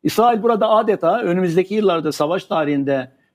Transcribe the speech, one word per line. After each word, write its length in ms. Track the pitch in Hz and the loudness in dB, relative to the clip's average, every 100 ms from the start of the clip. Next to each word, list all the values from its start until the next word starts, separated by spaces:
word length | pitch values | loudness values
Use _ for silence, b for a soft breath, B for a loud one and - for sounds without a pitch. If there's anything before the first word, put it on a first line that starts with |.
İsrail 400 | 165 - 233 233 | -2 2 2 2
burada 280 | 233 226 220 | 0 0 2
adeta 500 | 226 226 196 165 220 | 2 2 0 0 0
önümüzdeki 540 | 208 180 180 165 185 | -2 0 0 0 -2
yıllarda 380 | 214 202 165 156 | 0 0 0 -4
savaş 320 | - 151 180 | -2 -2 -2
tarihinde 680 | - 170 147 143 139 135 123 _ _ | -2 -2 0 -2 0 -2 -4 _ _